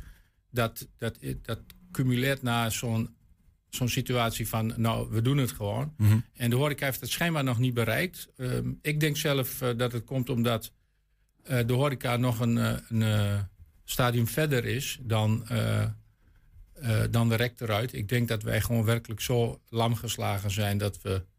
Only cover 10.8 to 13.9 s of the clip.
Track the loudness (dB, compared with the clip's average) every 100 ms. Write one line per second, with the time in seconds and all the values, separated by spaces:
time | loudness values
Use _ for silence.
10.8 | _ _ _ _ _ _ -2 0 2 2
11.8 | 2 0 0 2 2 2 2 2 2 -2
12.8 | -2 0 2 2 2 0 -2 -10 -20 -20
13.8 | -6